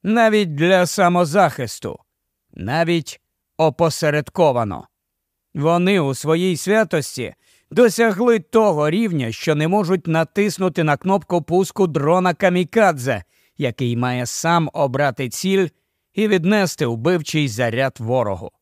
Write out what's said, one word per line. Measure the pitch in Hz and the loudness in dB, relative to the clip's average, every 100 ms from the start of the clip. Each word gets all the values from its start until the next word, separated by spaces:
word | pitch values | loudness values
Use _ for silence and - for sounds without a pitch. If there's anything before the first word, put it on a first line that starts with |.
Навіть | 185 226 226 214 190 | 0 2 4 4 0
для | 143 170 190 175 | 0 2 4 2
самозахисту. | - 175 180 170 185 170 - 117 - 104 - _ _ _ _ _ | 2 2 2 2 2 2 0 -10 -8 -12 -12 _ _ _ _ _
Навіть | - 98 151 165 170 - - _ _ _ - | -10 -4 -2 0 -2 -4 -18 _ _ _ -2
опосередковано. | 156 - 170 - 151 147 - - 160 123 107 73 - _ _ _ _ _ _ | 0 2 -2 0 -2 -2 -4 0 2 2 -4 -6 -14 _ _ _ _ _ _
Вони | 156 151 175 180 196 | -4 0 2 2 2
у | 139 | 0
своїй | 131 147 165 185 160 | -2 -2 0 0 -2
святості | 185 214 202 165 - - 107 - _ _ _ | 0 0 2 -2 -4 -10 -10 -12 _ _ _
досягли | 156 240 - 233 185 240 226 | 2 4 4 0 2 2 0
того | - 220 214 151 151 | 2 2 2 2 0
рівня, | 180 226 160 117 | 0 -2 -2 -4
що | 104 - | -4 -2
не | 147 156 | 0 0
можуть | 202 175 185 170 | 0 0 -2 0
натиснути | 160 160 - 202 165 185 170 | -2 -2 -2 -2 0 -2 0
на | 156 143 | 0 0
кнопку | 185 196 - 175 | 0 -2 0 -4
пуску | 156 175 190 - 185 | 0 0 0 0 0
дрона | 127 143 180 185 | 0 2 2 2
Камікадзе, | 165 190 180 175 226 202 147 123 107 - _ _ - | 2 0 2 0 2 2 2 -4 -4 -6 _ _ -6
який | 139 - 127 120 | -6 -2 -4 -2
має | 123 123 120 | -2 -4 -6
сам | - 165 170 156 | -4 0 0 0
обрати | - 139 131 143 123 127 | -2 -2 0 -2 -2 -8
ціль | - 190 190 175 _ _ _ _ | -4 -2 0 0 _ _ _ _
і | - 214 | -2 0
віднести | 190 165 208 185 - 123 | 0 2 2 0 -2 -4
вбивчий | 117 139 180 147 156 143 | -2 -2 -2 -2 -2 -2
заряд | 107 120 117 135 - | -2 -2 0 -2 -4
ворогу. | 113 127 107 92 - _ | -4 -2 -2 -6 -10 _